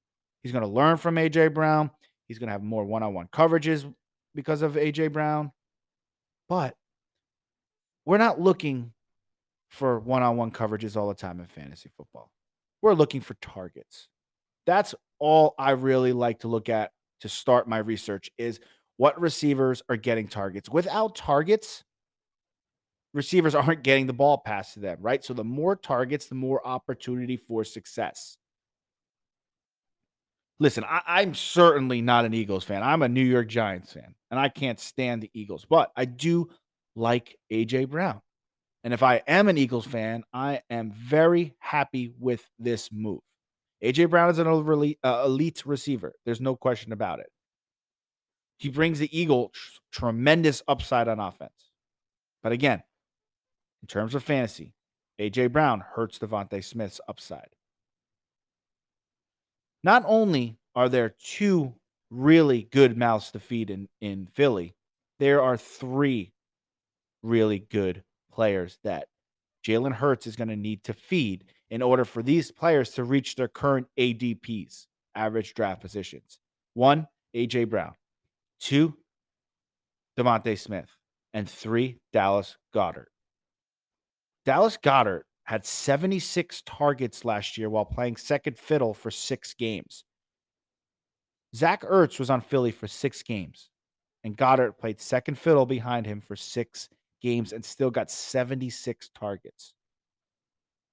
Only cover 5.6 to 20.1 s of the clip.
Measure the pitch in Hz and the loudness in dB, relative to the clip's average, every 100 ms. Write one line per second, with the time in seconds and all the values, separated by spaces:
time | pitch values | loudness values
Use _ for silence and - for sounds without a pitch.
5.6 | _ _ _ _ _ _ _ _ - 180 | _ _ _ _ _ _ _ _ -4 -2
6.6 | 135 - _ _ _ _ _ _ _ _ | -4 -8 _ _ _ _ _ _ _ _
7.6 | _ _ _ _ - 202 233 151 180 180 | _ _ _ _ 2 4 4 4 2 2
8.6 | 151 131 117 - _ _ _ _ _ _ | 0 -6 -8 -16 _ _ _ _ _ _
9.6 | _ - 135 117 113 131 123 120 113 - | _ -4 -2 -2 0 0 2 0 -2 -4
10.6 | 110 107 110 104 101 98 95 90 87 - | -4 -4 -6 -4 -4 -6 -10 -12 -16 -18
11.6 | 69 73 - - 73 60 57 _ _ _ | -20 -20 -20 -20 -20 -20 -20 _ _ _
12.6 | _ _ 214 175 147 135 - 113 - 98 | _ _ 4 6 4 0 -10 -14 -16 -14
13.6 | 92 - - - - _ _ _ _ _ | -16 -18 -20 -20 -20 _ _ _ _ _
14.6 | - 175 - - _ - 147 156 151 - | 0 2 2 -6 _ -4 4 6 6 4
15.6 | 135 131 131 131 127 123 120 113 117 117 | 0 2 4 4 4 2 0 -2 -2 -4
16.6 | 107 113 101 _ _ _ 107 - - 123 | 0 -2 -2 _ _ _ -12 -6 4 4
17.6 | 117 110 107 107 - 98 - - 120 107 | 4 -4 -4 -6 -6 -8 -10 -10 -8 -8
18.6 | _ _ _ - 139 156 170 - 147 135 | _ _ _ 2 2 4 -2 0 0 2
19.6 | 131 127 - 117 117 | 2 0 -4 -4 -2